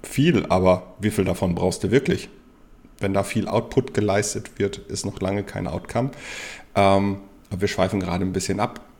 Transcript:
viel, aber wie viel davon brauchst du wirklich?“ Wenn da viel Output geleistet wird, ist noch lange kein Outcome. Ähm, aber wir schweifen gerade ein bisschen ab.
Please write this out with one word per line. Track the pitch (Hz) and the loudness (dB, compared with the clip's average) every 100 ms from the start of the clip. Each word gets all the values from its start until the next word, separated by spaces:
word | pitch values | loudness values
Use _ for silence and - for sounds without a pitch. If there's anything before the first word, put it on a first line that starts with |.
viel, | - - 151 127 - | -8 2 4 4 4
aber | 92 92 90 - - | 4 6 4 2 -4
wie | 104 | -2
viel | 104 | 0
davon | 92 87 92 87 | 0 2 0 2
brauchst | 92 92 | 0 0
du | 90 | 2
wirklich?“ | 120 - 85 - - - - - - - - | 2 2 -2 -4 -18 -20 -20 -20 -20 -20 -6
Wenn | 101 | -2
da | 98 | 0
viel | 95 113 95 | 0 -2 0
Output | 107 113 - 95 | -2 0 -2 0
geleistet | - 104 98 104 - - - | -2 2 2 0 -6 -10 -4
wird, | 196 - | -4 -4
ist | - - | -10 -8
noch | 98 - | -8 -4
lange | 92 101 | -2 -2
kein | 98 101 95 | -4 -6 -6
Outcome. | 85 - 160 135 - - - - - - - | -6 -4 -2 -2 -4 -14 -12 -14 -16 -4 2
Ähm, | 98 98 101 98 - - _ | 4 4 2 -2 -8 -20 _
aber | 92 | -4
wir | 98 | -2
schweifen | - 92 104 | 0 0 2
gerade | 87 87 | 0 -2
ein | 95 | 0
bisschen | 92 - 98 | -2 -2 -2
ab. | 110 - - | -2 -4 -20